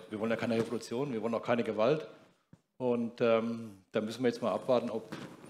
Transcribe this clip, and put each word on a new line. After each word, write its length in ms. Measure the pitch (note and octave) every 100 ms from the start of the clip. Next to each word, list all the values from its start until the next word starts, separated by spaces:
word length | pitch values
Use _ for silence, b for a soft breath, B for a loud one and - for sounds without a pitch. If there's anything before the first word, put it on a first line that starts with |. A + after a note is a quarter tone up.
| -
wir 120 | G#2+
wollen 100 | A2+
ja 60 | A2
keine 180 | A#2
Revolution, 580 | A2+ A2+ A2+ - A#2 C#3+
wir 80 | A2+
wollen 140 | A2
auch 80 | A2
keine 220 | - B2
Gewalt. 420 | - G#2 A2+ D#3 - - - _ _ - _ -
Und, 420 | B2+ A#2+ A#2 -
ähm, 520 | A#2+ A2+ A#2 A2+ A2+ G2 _
da 100 | A2+
müssen 220 | G#2+ A#2+
wir 80 | B2+
jetzt 100 | -
mal 120 | A2+
abwarten, 360 | G2+ - B2 A#2
ob 260 | A2+ - - - -